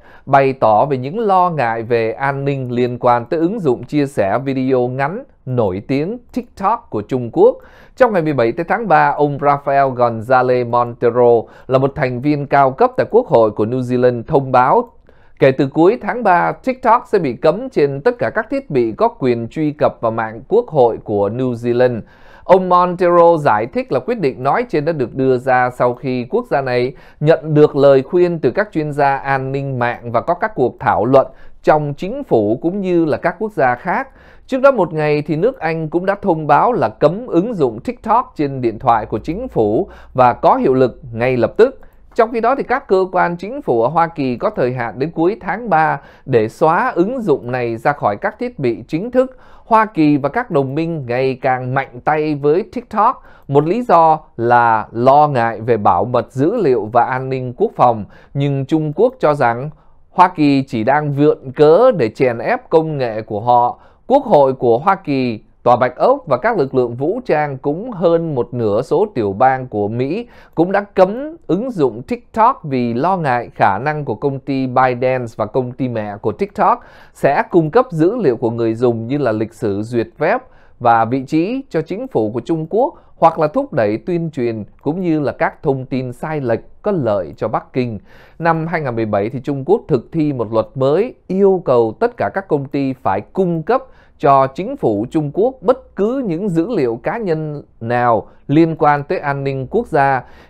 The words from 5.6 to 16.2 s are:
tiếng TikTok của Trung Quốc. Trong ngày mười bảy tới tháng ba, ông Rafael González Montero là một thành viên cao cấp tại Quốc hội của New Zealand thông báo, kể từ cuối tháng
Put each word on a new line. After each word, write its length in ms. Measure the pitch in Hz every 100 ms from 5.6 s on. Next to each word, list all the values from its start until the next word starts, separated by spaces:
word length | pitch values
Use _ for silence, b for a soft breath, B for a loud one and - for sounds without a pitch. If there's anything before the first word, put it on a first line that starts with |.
| 104 95 -
tiếng 300 | 135 165 247 _
TikTok 560 | 254 - - 196 226 -
của 120 | 110
Trung 280 | - 131 117
Quốc. 240 | 156 233 - B B B -
Trong 160 | 247
ngày 100 | 190
mười 100 | 156
bảy 200 | 135 117
tới 120 | 120 170
tháng 200 | 196 214
ba, 200 | 151 147
ông 300 | 143 147 139
Rafael 560 | 143 139 - 139 139
González 760 | 123 120 113 110 131 127 127 120
Montero 720 | 120 120 120 120 120 120 117 - B B
là 120 | 131
một 140 | 135
thành 260 | 151 131 123
viên 260 | 143 147 143
cao 240 | 143 135
cấp 200 | 131 240 -
tại 100 | 117
Quốc 160 | 220 247
hội 240 | 127 110
của 160 | 104 110
New 140 | 127
Zealand 420 | 123 123 123 120 110
thông 260 | 147 131
báo, 380 | 127 131 208 240 _ - b b b
kể 140 | 135
từ 140 | 131 135
cuối 320 | 156 175 247
tháng 200 | 208 226